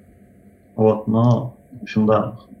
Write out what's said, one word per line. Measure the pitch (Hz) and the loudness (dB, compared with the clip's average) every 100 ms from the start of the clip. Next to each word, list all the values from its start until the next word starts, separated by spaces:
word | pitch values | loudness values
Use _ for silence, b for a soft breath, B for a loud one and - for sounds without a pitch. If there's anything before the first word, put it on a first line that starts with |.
| - _ - _ - _ _ - | -20 _ -20 _ -20 _ _ 0
Вот, | 110 107 - | 0 0 -2
но, | 110 120 113 - - _ | 0 2 2 -2 -14 _
в | - | -20
общем, | - 107 107 | -6 -2 2
да, | 107 - - - - | 2 -2 -8 -20 -20